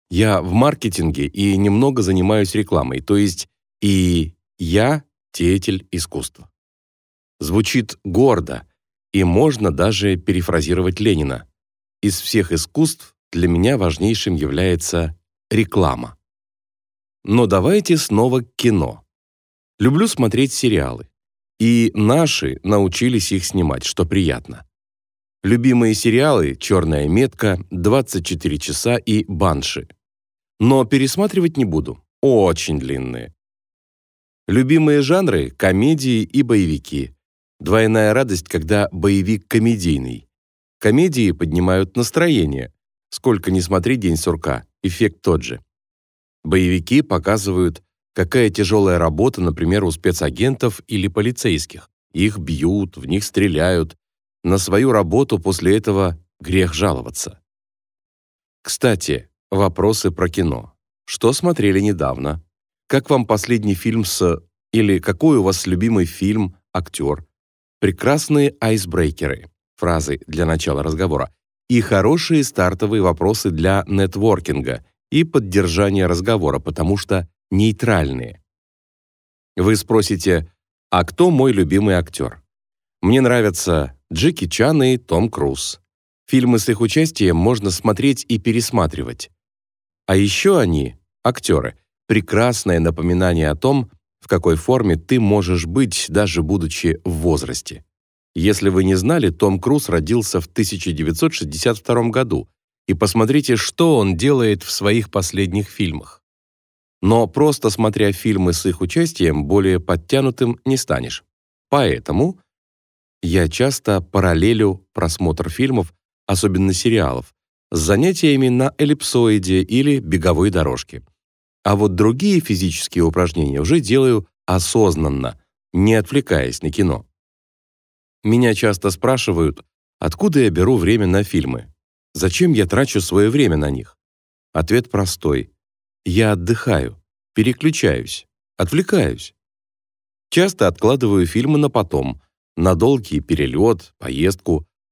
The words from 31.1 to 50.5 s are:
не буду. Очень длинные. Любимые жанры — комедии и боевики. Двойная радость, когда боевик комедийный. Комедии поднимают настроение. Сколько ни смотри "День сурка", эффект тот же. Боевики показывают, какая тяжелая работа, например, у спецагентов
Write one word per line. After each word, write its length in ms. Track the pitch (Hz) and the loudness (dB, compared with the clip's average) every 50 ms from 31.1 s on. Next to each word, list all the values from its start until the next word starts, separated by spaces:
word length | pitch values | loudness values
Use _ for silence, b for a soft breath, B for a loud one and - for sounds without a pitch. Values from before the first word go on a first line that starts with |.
| - 175 202 208 - 190 175 165 160 | 0 -2 -2 0 0 0 0 0 0
не 80 | 139 123 | -2 -2
буду. 400 | 95 78 78 69 64 57 - _ _ _ _ | 0 -2 -2 -4 -4 -8 -14 _ _ _ _
Очень 580 | - 139 127 110 98 87 82 80 - - 78 71 | 2 4 4 6 4 4 2 0 -4 -4 -4 -4
длинные. 540 | 64 64 69 65 65 64 62 60 57 - - _ _ _ _ _ _ _ _ _ _ _ _ _ _ _ _ _ _ _ _ _ _ - | -4 -6 -6 -6 -6 -8 -10 -10 -14 -16 -20 _ _ _ _ _ _ _ _ _ _ _ _ _ _ _ _ _ _ _ _ _ _ 0
Любимые 540 | 95 123 131 131 156 165 156 151 147 147 | 0 2 2 4 4 4 4 4 4 2
жанры — 480 | 139 131 170 190 196 156 104 80 67 64 - - | 2 2 2 2 2 2 0 0 -2 -4 -4 -2
комедии 640 | - 95 92 98 117 147 165 147 127 131 120 110 101 | 0 2 2 2 2 2 2 2 0 0 0 0 -2
и 180 | - - 135 | 0 0 0
боевики. 720 | 135 120 117 104 92 82 76 69 - - 76 71 65 65 - _ _ _ _ _ _ _ _ _ | 0 2 2 2 2 2 -2 -4 -6 -8 -8 -8 -8 -8 -12 _ _ _ _ _ _ _ _ _
Двойная 540 | - 80 101 110 110 110 110 110 107 107 110 | -4 0 2 2 2 2 2 2 2 2 2
радость, 340 | 127 135 117 98 82 80 - | 2 0 0 -2 -6 -4 -6
когда 420 | - 82 78 80 104 104 101 - | -6 -6 -2 -2 0 0 0 -2
боевик 560 | - 90 85 101 98 98 90 95 110 98 - - | -4 -2 0 2 2 2 0 0 -2 -4 -4 -2
комедийный. 800 | - 113 110 117 117 104 87 85 76 69 64 64 60 57 - _ _ _ _ _ _ _ _ _ _ _ | 0 0 2 2 0 0 0 -2 -2 -2 -4 -6 -10 -12 -16 _ _ _ _ _ _ _ _ _ _ _
Комедии 520 | - 107 110 143 175 185 147 127 113 92 | 0 2 4 4 2 2 2 0 0 0
поднимают 640 | 80 - 87 80 73 87 90 92 92 95 95 95 - | 0 -2 -4 -2 0 0 2 2 2 0 0 -2 -2
настроение. 760 | 120 120 - - 160 170 175 151 107 82 73 69 65 62 - - _ _ _ _ _ _ _ | -4 -4 -2 0 0 0 2 2 2 0 -2 -4 -6 -8 -12 -16 _ _ _ _ _ _ _
Сколько 420 | - - - 127 113 95 - 95 | -18 -4 -2 0 0 0 0 -2
ни 80 | 92 92 | -2 -2
смотри 360 | 87 85 98 92 85 117 131 | 0 0 -2 -2 0 0 -2
"День 220 | 120 101 90 82 78 | 0 0 -2 -2 0
сурка", 480 | - 90 82 80 - 78 64 58 - _ _ _ | -2 -2 -4 -4 -4 -6 -6 -6 -8 _ _ _
эффект 400 | - 95 85 - 113 101 - - | -6 -6 -2 0 -2 -2 -2 -2
тот 220 | - 98 82 73 64 | -2 0 0 0 -2
же. 200 | 62 60 60 - _ _ _ _ _ _ _ _ _ _ _ _ _ _ _ - | -6 -12 -14 -16 _ _ _ _ _ _ _ _ _ _ _ _ _ _ _ -6
Боевики 580 | 78 85 92 92 90 92 90 80 - 123 143 | -2 0 0 2 2 0 -2 -2 0 0 0
показывают, 840 | 151 - 95 87 80 98 107 110 98 101 90 90 90 85 80 - - _ _ _ _ _ _ | 0 0 -2 -2 0 0 -2 -2 -2 -2 0 0 0 0 -2 -6 -12 _ _ _ _ _ _
какая 360 | - 92 82 - 131 117 107 | -4 -4 0 2 2 2 2
тяжелая 480 | - 104 101 87 107 104 101 95 87 85 | 2 0 0 0 2 2 2 2 2 2
работа, 420 | 82 82 78 80 110 131 - 101 | 2 0 0 0 0 0 0 0
например, 440 | 90 85 80 82 82 82 95 104 101 | -2 -2 -2 -2 -2 0 0 0 0
у 60 | 85 | -2
спецагентов 920 | 80 - - 95 87 - 82 71 62 - 110 131 | -4 -2 -2 -2 -2 0 -2 -4 -2 -2 -2 -2